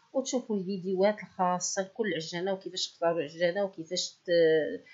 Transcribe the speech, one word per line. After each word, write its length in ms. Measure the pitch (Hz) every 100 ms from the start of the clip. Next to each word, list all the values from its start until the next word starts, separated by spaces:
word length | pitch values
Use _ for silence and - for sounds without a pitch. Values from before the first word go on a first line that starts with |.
| _
وتشوفوا 420 | 269 254 254 254
الفيديوهات 640 | 208 180 196 185 185 202 208
الخاصة 640 | - - 180 180 - 196
لكل 320 | 190 - 196
عجانة 400 | 160 160 175 190
وكيفاش 380 | 190 185 180 -
تختاروا 300 | - 170 170
عجانة 420 | 147 165 175 196
وكيفاش 460 | 196 180 160 180 -
ت-، 720 | - - 170 160 160 147 - -